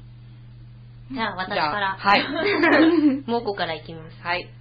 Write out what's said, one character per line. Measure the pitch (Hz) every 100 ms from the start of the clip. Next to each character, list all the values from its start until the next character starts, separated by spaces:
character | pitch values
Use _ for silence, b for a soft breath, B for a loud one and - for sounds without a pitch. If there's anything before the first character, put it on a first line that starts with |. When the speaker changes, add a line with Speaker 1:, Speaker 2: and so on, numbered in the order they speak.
| - - - - - - - - - - -
Speaker 1:
じ | 262
ゃ | 220
あ、 | 185
私 | 185 202
か | 156 202
ら。 | 196 190
Speaker 2:
じ | 202
ゃ |
あ、 |
は | 233
い。 | - 311 403 349 330 294 320 339 294 269 254
Speaker 1:
<laughs> |
猛 | 233
虎 | 233
か | 202 170
ら |
い | 160
き | -
ま | 165 160
す。 | -
Speaker 2:
は | 175 180
い。 | - -